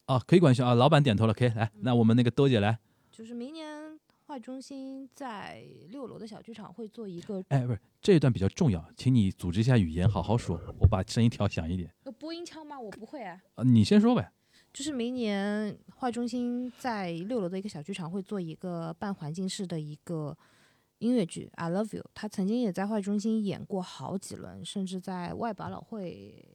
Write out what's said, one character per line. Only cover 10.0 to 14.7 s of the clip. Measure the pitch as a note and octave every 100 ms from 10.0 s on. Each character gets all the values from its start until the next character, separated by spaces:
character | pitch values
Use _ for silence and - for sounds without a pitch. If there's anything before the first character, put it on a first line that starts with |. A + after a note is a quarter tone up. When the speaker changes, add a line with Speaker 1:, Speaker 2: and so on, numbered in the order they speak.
| G2
Speaker 1:
好 | -
好 | G2+ A#2+
说， | - E2 - -
我 | G#2+
把 | F#2+
声 | - A#2+
音 | A#2
调 | - G2+
响 | - E2
一 | F#2
点。 | E2+ _ C4+
Speaker 2:
有 |
播 | A3+ D#4
音 | E4+ E4+
腔 | D#4 D4+
吗？ | C#4
我 | G#3+
不 | F#3 A3
会 | D4
啊。 | F#3+ F3+ _ -
Speaker 1:
啊， |
你 | B2 A2+
先 | G2 G#3
说 | A#3 A3+
呗。 | F#2 _ _ _ _